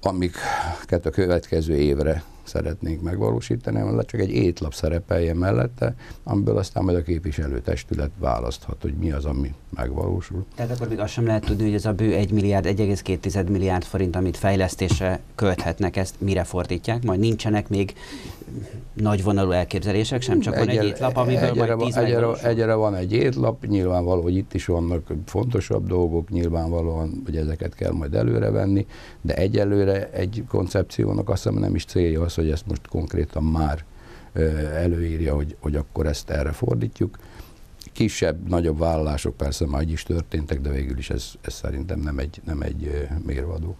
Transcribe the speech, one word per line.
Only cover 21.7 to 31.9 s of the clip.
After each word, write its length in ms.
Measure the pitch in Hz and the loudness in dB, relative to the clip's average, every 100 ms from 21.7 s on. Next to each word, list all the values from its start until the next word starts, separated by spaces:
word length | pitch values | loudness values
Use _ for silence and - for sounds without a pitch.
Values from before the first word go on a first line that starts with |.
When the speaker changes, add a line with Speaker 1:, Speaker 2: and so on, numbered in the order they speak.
| 113 | 2
Speaker 2:
majd 20 | |
Speaker 1:
van, 100 | 117 | 2
Speaker 2:
tíz 80 | 120 | 2
Speaker 1:
egyelőre, 180 | 120 120 | 2 4
Speaker 2:
megvalósul? 340 | 117 117 120 | 2 2 0
Speaker 1:
egyelőre 240 | 117 110 | 2 4
van 220 | 110 107 98 | 4 4 2
egy 180 | 92 | 0
étlap, 520 | 110 139 131 120 113 - | 2 2 2 0 0 0
nyilvánvaló, 560 | 101 90 90 87 90 | 2 4 2 4 2
hogy 140 | 85 92 | 2 0
itt 180 | 95 | 0
is 120 | - - | -4 0
vannak 460 | 85 85 87 82 80 87 | 2 2 0 -2 -6 -4
fontosabb 600 | - 120 117 90 104 95 | -2 0 0 0 0 2
dolgok, 420 | 90 87 82 82 | 2 2 2 0
nyilvánvalóan, 920 | 92 85 82 82 85 82 80 80 - - | 0 0 0 0 0 0 0 -2 -4 -4
hogy 120 | 78 | -2
ezeket 380 | 78 80 - - | 0 -2 -4 -4
kell 160 | 95 | -2
majd 220 | 85 76 | -2 0
előrevenni, 720 | 95 120 117 107 104 98 98 95 - - - | 0 2 2 2 2 4 2 0 -8 -18 -8
de 140 | 82 - | -4 0
egyelőre 760 | 95 110 101 101 95 98 - | 2 2 4 4 4 2 -2
egy 320 | - 95 110 120 | -4 -4 -4 -2
koncepciónak 840 | - 90 101 90 - 107 50 - | 0 0 0 -2 0 0 2 0
azt 140 | 92 | 0
hiszem 160 | - 104 | 0 0
nem 160 | 98 92 | 2 0
is 100 | |
célja 360 | - | 0